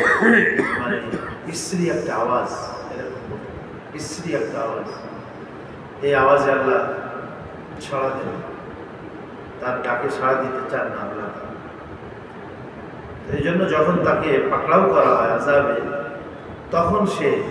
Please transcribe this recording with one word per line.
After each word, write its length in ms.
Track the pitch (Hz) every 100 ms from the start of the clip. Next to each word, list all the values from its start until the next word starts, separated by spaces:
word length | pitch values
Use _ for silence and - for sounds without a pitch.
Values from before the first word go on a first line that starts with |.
| 156 - 226 226 - - - -
মানে 220 | 185 202 - - - - -
বিশ্রী 440 | - - 180 170
একটা 260 | 151 - -
আওয়াজ, 340 | - 120 - - - - - 123
এরকম 380 | - - - - - - - - -
বিশ্রী 400 | 156 - - 170
একটা 280 | 143 110 117
আওয়াজ। 240 | 113 107 101 - - - - - - - - - - -
এই 140 | 139 139
আওয়াজে 360 | 135 143 139
আল্লাহ 280 | 131 131 131 - - - - - - - - - -
সাড়া 280 | - 139 135
দেন। 480 | - - - - - - - - - - - - - - -
তার 220 | 156 -
ডাকে 260 | 127 120 139
সাড়া 240 | - 131
দিতে 380 | 131 131 - -
চান 80 | 113
না 160 | - -
আল্লাহ 200 | 101 -
তাআলা। 320 | - - - - - - - - - - - - - - - - - - - - - 139
এই 60 |
জন্য 260 | 165 180 185
যখন 360 | 196 180 175 160
তাকে 420 | - - 135 -
পাকড়াও 380 | - 156 180 190
করা 260 | - 127 -
হয় 140 | 113
আযাবে, 520 | 113 147 143 143 - - - - - - - - - -
তখন 340 | 170 175 208 196
সে 380 | - 139 - -